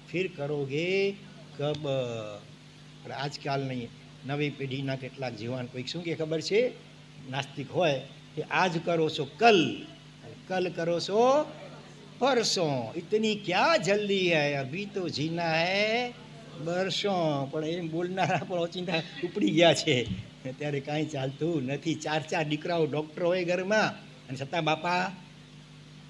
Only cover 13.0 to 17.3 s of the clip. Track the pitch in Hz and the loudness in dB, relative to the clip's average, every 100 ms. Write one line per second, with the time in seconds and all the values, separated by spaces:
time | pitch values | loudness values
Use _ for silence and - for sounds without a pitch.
13 | - 220 220 208 185 180 277 330 175 208 | 0 2 2 0 0 4 6 4 4 2
14 | 202 196 180 160 147 143 131 170 202 202 | 4 2 4 4 4 0 -4 -6 -6 -4
15 | 170 117 156 170 170 160 175 196 214 233 | -4 -2 -2 0 2 2 2 2 2 2
16 | 247 240 - - - 160 156 175 190 - | -2 -6 -16 -18 -16 -8 -2 0 0 0
17 | 202 185 160 | 0 2 2